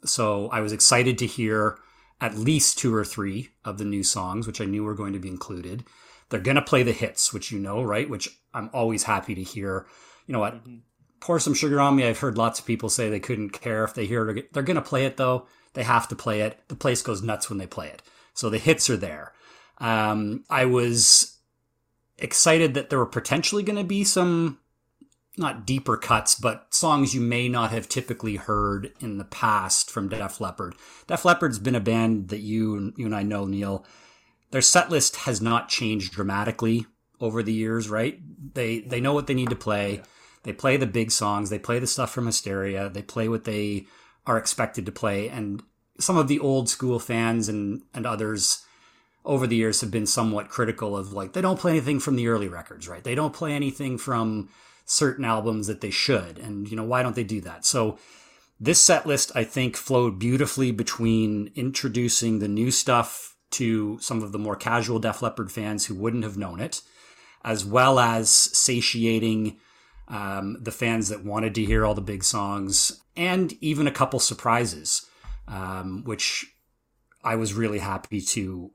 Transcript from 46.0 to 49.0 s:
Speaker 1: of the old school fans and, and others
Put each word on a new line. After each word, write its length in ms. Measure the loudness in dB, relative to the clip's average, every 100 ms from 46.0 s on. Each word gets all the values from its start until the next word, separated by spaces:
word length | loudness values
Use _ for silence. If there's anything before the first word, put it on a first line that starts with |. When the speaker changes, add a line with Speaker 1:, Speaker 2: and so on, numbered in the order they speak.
| 2 4
Speaker 1:
of 100 | 4
the 120 | 2
old 280 | 4 2 0
school 300 | -2 0 -2
fans 480 | 0 0 2 2 0
and, 340 | -2 -4 -6 -10
and 120 | -8 -4
others 600 | -2 -2 0 0 -2 -6 _ _ _